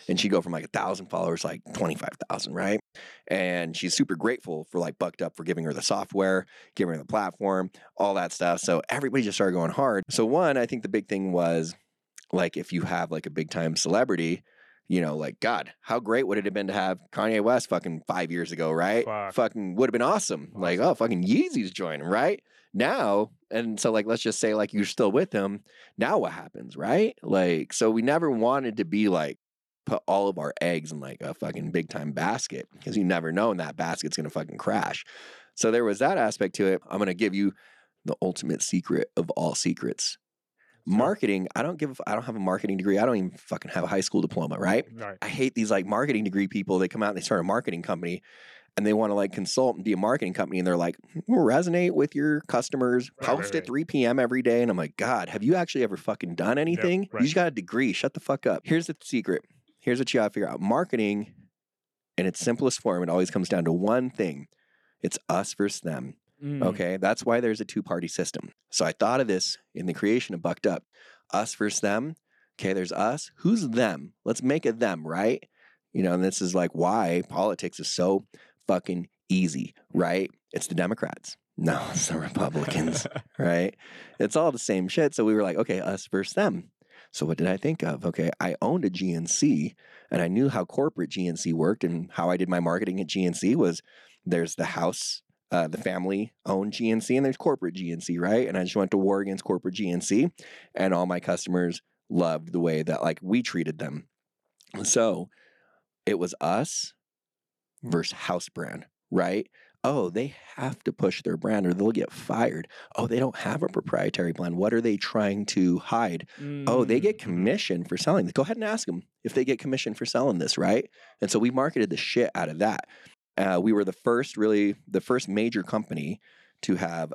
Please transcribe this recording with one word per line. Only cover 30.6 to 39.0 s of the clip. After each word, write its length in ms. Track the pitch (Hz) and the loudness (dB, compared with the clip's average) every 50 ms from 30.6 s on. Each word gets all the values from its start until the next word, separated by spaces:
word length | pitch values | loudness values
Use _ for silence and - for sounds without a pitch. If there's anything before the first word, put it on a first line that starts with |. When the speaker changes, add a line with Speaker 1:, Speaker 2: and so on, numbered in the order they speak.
Speaker 1:
eggs 320 | 85 87 87 80 78 76 78 | 0 0 0 -2 -4 -6 -10
in, 80 | 73 | -12
like, 180 | 67 67 - - | -12 -12 -12 -10
a 120 | - 71 - | -10 -10 -8
fucking 380 | - 82 78 78 85 80 80 | -8 -8 -8 -6 -6 -6 -2
big 180 | 85 85 80 - | -2 -2 -2 -2
time 220 | - - 73 76 69 | -8 -8 -6 -6 -4
basket 520 | 69 80 95 113 123 - - - 64 - - - - - | -2 -2 -2 -2 -2 -6 -8 -8 -12 -12 -14 -18 -12 -10
'cause 120 | 127 98 | -2 0
you 80 | 104 95 | 2 2
never 300 | 90 92 85 82 80 82 | 4 2 2 0 0 0
know 160 | 95 110 117 | 2 2 2
when 80 | 101 | 0
that 180 | 87 80 73 76 | -2 -4 -8 -6
basket's 400 | 80 87 85 85 - - 76 - | -4 -4 -4 -4 -4 -4 -6 -4
gonna 140 | - 78 - | -4 -6 -6
fucking 280 | - - - 80 - | -6 -6 -8 -8 -10
crash. 460 | - - - 107 104 - - - - - - - - - - - - - _ _ | -4 -2 0 0 0 0 -2 -4 -6 -10 -14 -18 -20 -20 -20 -20 -20 -20 _ _
So 140 | - - 113 | 2 2 4
there 120 | 113 120 120 | 4 4 4
was 140 | 107 101 - | 2 2 4
that 180 | 131 156 196 | 2 2 4
aspect 380 | 165 117 107 - - 101 90 - | 4 2 2 2 0 -2 -2 0
to 100 | - 101 | 2 2
it. 140 | 95 95 - - - | 2 2 2 -2 -4
I'm 100 | - 98 | -2 0
gonna 140 | 104 95 90 | 0 0 2
give 220 | 87 110 101 92 | 2 0 0 2
you 160 | 98 101 98 - - - - - _ _ _ _ _ _ | 2 0 0 0 -4 -14 -20 -20 _ _ _ _ _ _
the 100 | - - - | -6 -4 -2
ultimate 400 | - 92 87 - - - - - | -2 -4 -2 -4 -4 -4 -2 -2
secret 500 | - - - 90 - - 78 - | -2 0 0 -2 0 0 0 0